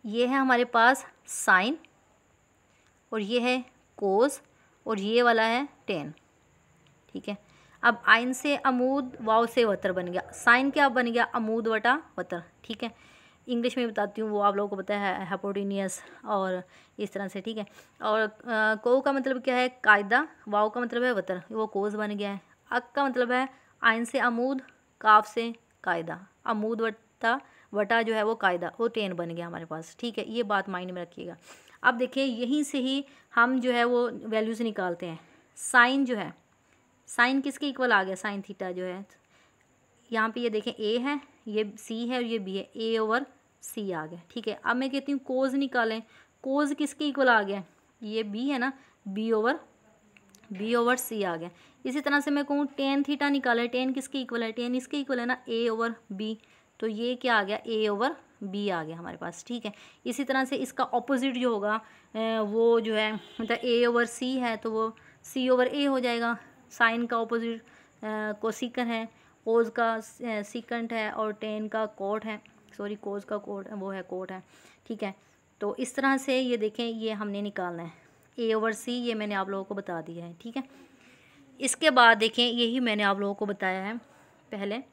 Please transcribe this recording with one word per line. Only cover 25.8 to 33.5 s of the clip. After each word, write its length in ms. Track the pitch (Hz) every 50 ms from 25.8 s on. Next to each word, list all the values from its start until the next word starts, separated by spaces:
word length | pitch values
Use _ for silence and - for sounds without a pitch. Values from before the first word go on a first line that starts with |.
| -
कायदा। 420 | 190 170 170 165 165 160 175 190 _ _ _ _
अमूद 340 | - 226 214 214 220 233 214
वटा, 600 | 226 226 214 - _ _ _ _ - 226 240 277 - - - - - _ -
वटा 280 | 202 208 196 233 226
जो 120 | 226 226 220
है 80 | 220
वो 120 | 208 220 226
कायदा, 380 | 220 202 185 180 175 175 165 - -
वो 80 | 233 233
टैन 240 | 233 226 208 190
बन 180 | 180 170 170 170
गया 160 | 165 170 170
हमारे 180 | 170 170 170 165
पास, 320 | 160 156 160 165 - - -
ठीक 200 | - 240 214 220
है। 120 | 202 -
ये 120 | 220 240
बात 260 | 233 202 208 196 190 202
माइंड 220 | 190 180 185 185
में 120 | 180 180
रखिएगा। 340 | 175 175 - - - 175 175 - _ - - - - - - _
अब 120 | - 247 247
देखिए, 300 | 233 254 254 - 269 269
यहीं 380 | 269 233 220 247 233 285 302
से 160 | 294 - - 269
ही 260 | 247 262 269 277 277 - - - _ _ -
हम 260 | 233 233 247